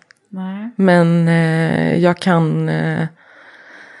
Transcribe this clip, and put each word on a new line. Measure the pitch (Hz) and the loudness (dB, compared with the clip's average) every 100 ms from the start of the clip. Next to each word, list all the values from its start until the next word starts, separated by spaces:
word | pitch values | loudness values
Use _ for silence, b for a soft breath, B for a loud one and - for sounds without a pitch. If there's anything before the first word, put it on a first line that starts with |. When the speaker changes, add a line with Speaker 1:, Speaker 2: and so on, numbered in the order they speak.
| _ _ _ | _ _ _
Speaker 1:
Nej. | 185 185 196 226 247 | -12 -12 -10 -12 -2
Speaker 2:
Men, | 190 175 170 170 165 | 2 4 4 2 2
eh, | 165 160 160 160 160 160 170 | 2 0 0 0 0 0 2
jag | 175 175 | 0 0
kan, | 190 170 156 160 160 | 0 0 0 -2 -4
eh, | 160 160 160 165 B B B B B B B B B | -4 -4 -4 -8 B B B B B B B B B